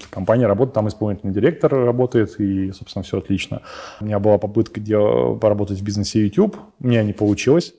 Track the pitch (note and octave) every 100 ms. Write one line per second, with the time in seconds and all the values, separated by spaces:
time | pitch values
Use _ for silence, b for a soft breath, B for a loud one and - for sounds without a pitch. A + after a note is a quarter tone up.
0 | - F#2+ F#2 A#2 A2+ G2+ C3 G#2+ G#2+ -
1 | G#2+ G2 G2 G2 C#3+ D#3 D3+ C3+ A#2+ B2
2 | B2 A#2+ G#2 - G2 F#2+ F#2+ F#2+ - G2
3 | F#2 G2 - G2 - - B B B B
4 | G#2+ G#2 G#2 G2+ G2+ G#2+ A2 - G#2+ G#2+
5 | G#2 A#2+ B2 A2+ A2 G#2 G2 F#2+ G2+ G#2
6 | G2 A2+ G#2 D3+ G#3 - - - B2+ A#2
7 | G#2 G2 G#2 G2+ B2 E3 -